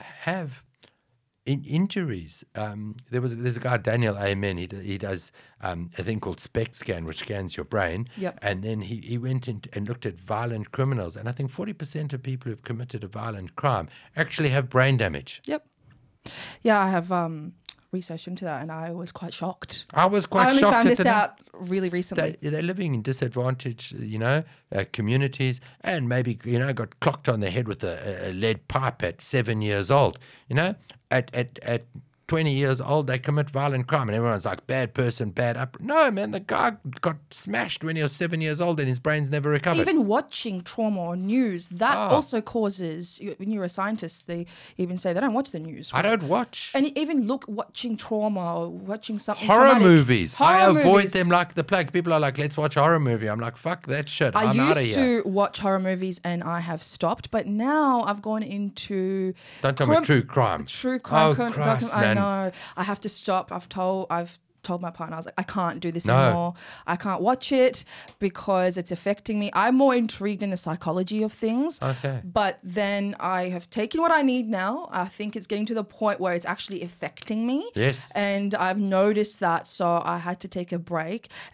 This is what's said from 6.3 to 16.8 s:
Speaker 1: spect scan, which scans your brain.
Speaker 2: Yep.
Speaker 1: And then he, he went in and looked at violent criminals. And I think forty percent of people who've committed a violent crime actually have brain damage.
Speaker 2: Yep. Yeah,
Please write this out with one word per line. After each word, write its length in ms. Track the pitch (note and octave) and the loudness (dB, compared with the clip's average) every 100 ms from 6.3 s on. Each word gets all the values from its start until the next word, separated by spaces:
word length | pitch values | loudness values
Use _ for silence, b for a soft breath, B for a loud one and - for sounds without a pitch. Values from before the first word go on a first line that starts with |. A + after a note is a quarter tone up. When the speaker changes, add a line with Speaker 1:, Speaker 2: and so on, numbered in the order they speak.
| E2+ | -8
Speaker 1:
spect 340 | - A2+ A2+ | -6 -4 -4
scan, 320 | - - F2 E2 | -6 -8 -8 -8
which 140 | D#2 | -10
scans 360 | - G2+ F#2+ - | -8 -8 -8 -10
your 80 | |
brain. 420 | D#2 G#2+ F2+ F2+ B2 - | -6 -2 -2 -4 -8 -8
Speaker 2:
Yep. 200 | F3+ - | -8 -6
Speaker 1:
And 200 | G#2 F#2+ | -4 -4
then 200 | G#2+ A2 | -4 -6
he, 140 | F#2+ A2 | -8 -10
he 180 | G#2+ A#2+ | -8 -6
went 320 | B2+ C3 B2+ | -4 -4 -4
in 140 | G#2+ - | -10 -10
and 160 | A2+ G#2 | -8 -6
looked 160 | A#2+ | -6
at 140 | G#2+ F2 | -8 -10
violent 540 | F2+ G#2+ A#2 A2+ G#2 | -6 -4 -4 -6 -6
criminals. 440 | - C3+ B2 F2 G2+ | -4 -2 -2 -6 -8
And 100 | A2 | -8
I 60 | |
think 180 | B2 C3+ | -6 -6
forty 220 | - G#3 | -6 -8
percent 400 | - D3 D#3 D3+ | -8 -10 -8 -8
of 100 | C3+ | -8
people 280 | C3 B2+ B2 | -8 -8 -8
who've 120 | A2 | -10
committed 400 | - A#2 B2 A2+ | -8 -8 -8 -10
a 60 | G2+ | -10
violent 480 | A2 A2+ G#2 F#2+ - | -8 -8 -8 -12 -4
crime 320 | C#3+ A2 D2+ B B | 0 0 -2 B B
actually 360 | - D#3+ - D3 | -4 -4 0 2
have 180 | C3+ B2+ | 2 2
brain 300 | B2+ C3+ C3 | 4 6 4
damage. 420 | G2+ D2 - - - | 2 -2 -8 -12 -6
Speaker 2:
Yep. 200 | D4+ - _ _ _ _ _ B B B B | -8 -8 _ _ _ _ _ B B B B
Yeah, 180 | A3+ G#3 | 2 4